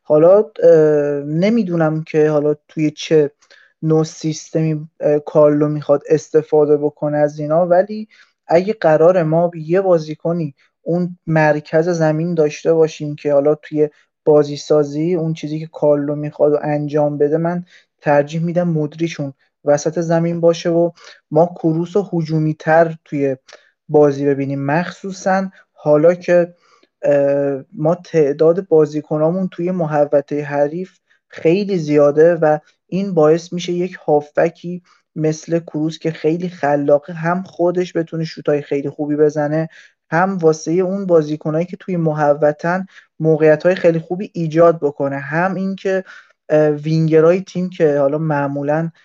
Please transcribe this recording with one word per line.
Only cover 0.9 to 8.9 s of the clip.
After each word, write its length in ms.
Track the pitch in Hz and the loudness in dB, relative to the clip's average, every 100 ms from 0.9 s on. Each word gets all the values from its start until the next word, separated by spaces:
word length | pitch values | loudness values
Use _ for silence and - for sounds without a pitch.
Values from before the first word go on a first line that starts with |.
| 147 143 143 | 2 0 -4
نمی‌دونم 800 | 143 156 202 233 180 170 156 156 | -4 -2 0 0 -2 0 0 -2
که 240 | 156 156 151 | -2 0 2
حالا 260 | 147 147 151 _ | 2 0 -4 _
توی 220 | 160 151 | -4 -4
چه 400 | - - 156 143 - _ _ _ _ | -4 0 2 2 -4 _ _ _ _
نوع 220 | 160 156 | 0 0
سیستمی، 840 | 160 - 160 151 - 165 160 151 160 _ | 0 -6 -8 -8 -6 -4 -2 -4 -8 _
اه، 180 | 147 147 | -2 -2
کارلو 500 | 147 156 151 147 151 | 0 2 4 2 0
می‌خواد 340 | 151 143 143 - | -2 -2 -2 0
استفاده 680 | 151 - 156 147 151 147 147 | -2 0 -2 2 0 2 2
بکنه 400 | 147 - 147 147 | 0 -4 -4 0
از 220 | 151 151 | -2 -2
اینا، 280 | 151 160 175 | -2 0 2
ولی 420 | 175 202 214 220 _ _ _ - | 2 2 -6 -14 _ _ _ 0
اگه 260 | 170 190 | 0 0
قراره 500 | 220 160 | 0 2